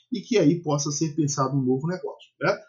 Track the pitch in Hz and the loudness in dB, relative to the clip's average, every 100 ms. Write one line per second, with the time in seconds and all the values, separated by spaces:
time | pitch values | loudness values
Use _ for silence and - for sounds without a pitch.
0 | - 196 - 208 147 170 151 143 151 143 | -10 -8 0 4 4 4 0 -2 -2 -2
1 | 160 160 143 - 131 139 127 135 160 185 | -2 0 -2 0 -2 0 0 0 -2 -6
2 | - - _ - 139 - | -8 -12 _ -4 -2 -2